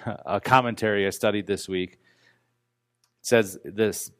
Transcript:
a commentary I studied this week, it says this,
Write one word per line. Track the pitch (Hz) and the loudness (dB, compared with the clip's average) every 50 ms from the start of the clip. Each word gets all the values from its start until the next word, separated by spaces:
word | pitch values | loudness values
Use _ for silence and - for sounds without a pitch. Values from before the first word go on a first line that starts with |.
| - | -10
a | 117 107 - - - 98 101 | -10 -10 -8 -4 -4 -4 -2
commentary | - - 127 131 123 120 107 - 110 107 104 101 98 | 2 4 4 4 4 2 -2 -2 0 0 2 2 2
I | 98 | 0
studied | - - - 107 101 104 92 | 0 0 0 0 0 0 -2
this | 95 101 90 - | -2 -4 -4 -4
week, | - 95 90 92 - | -4 -4 -4 -4 -4
it | - _ _ _ _ _ _ _ _ _ _ _ _ _ _ _ _ _ _ _ _ _ _ _ _ _ | -10 _ _ _ _ _ _ _ _ _ _ _ _ _ _ _ _ _ _ _ _ _ _ _ _ _
says | - - 123 113 107 92 90 - - | -2 2 4 4 4 2 -6 -14 -16
this, | 71 98 107 110 104 95 - - - - | -10 -4 -2 -2 -2 -2 -6 -10 -14 -10